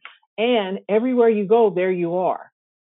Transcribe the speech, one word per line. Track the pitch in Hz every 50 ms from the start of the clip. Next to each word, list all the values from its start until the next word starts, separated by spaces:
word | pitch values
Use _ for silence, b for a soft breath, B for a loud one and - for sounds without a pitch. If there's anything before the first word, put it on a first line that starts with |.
| B B B B B B _
and | - 220 247 247 220 196 185 190 196 - -
everywhere | 202 220 240 262 254 247 233 226
you | 220 208 202
go, | 175 226 240 226 208
there | 170 180 185 185
you | 185 175 170 170 175
are. | 185 185 160 - - - - _ _ _ _ _ _ _ _ _